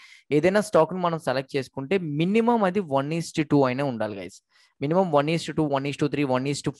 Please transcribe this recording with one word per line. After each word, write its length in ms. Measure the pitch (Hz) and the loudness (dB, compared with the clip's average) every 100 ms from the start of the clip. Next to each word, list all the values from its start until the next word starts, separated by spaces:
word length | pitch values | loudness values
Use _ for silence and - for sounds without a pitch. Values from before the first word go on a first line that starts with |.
| - - - 147 | -20 -18 -2 2
ఏదైనా 260 | 175 208 202 | 2 2 2
స్టాక్ 260 | 165 160 185 | 4 2 0
ని 40 | 175 | -4
మనం 140 | 160 143 | -4 -2
సెలెక్ట్ 260 | 127 139 139 | -4 -4 -6
చేసుకుంటే 400 | 123 - 135 196 165 143 | -8 -8 -2 -2 -2 -2
minimum 440 | 175 220 226 233 190 | 0 2 2 2 2
అది 140 | 196 165 135 | 0 -2 -2
one 140 | 143 165 | -2 -4
is 100 | 165 - | -6 -4
to 80 | 147 | 2
two 100 | 147 131 | 4 4
అయినా 160 | 123 143 | 2 -4
ఉండాలి 240 | 117 107 101 | -4 -6 -6
గైస్. 180 | 90 - _ _ _ - | -12 -16 _ _ _ -8
Minimum 240 | 139 175 185 147 | -2 0 2 2
one 140 | 147 | 2
is 100 | 165 - | 0 -2
to 80 | 160 | -2
two, 80 | 151 135 | 0 0
one 100 | 139 | -2
is 80 | 135 | -2
to 60 | 147 | -2
three, 140 | 143 143 | 0 0
one 120 | 127 139 | 0 -2
is 80 | 139 143 | -4 -6
to 60 | - | 0